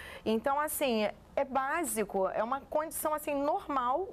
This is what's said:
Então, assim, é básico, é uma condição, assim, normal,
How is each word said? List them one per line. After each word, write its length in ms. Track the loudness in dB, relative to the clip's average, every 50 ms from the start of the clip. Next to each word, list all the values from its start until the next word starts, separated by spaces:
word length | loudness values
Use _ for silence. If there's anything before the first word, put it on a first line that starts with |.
| -14 -14 -14 -6 0
Então, 360 | 0 0 2 2 2 2 2
assim, 480 | 2 0 0 0 2 2 2 2 2 0 -2 -6 -14 -6 -2
é 100 | -2 -2
básico, 840 | 0 0 -2 0 0 0 0 0 0 0 -2 -2 0 0 0 0 2
é 160 | 2 0 0
uma 160 | 0 -2 -4
condição, 520 | -4 -2 -2 -2 -2 -2 -4 -4 -2 0 0
assim, 220 | 0 0 -2 0
normal, 760 | 0 2 2 0 0 0 -2 0 0 2 2 0 0 -2 -2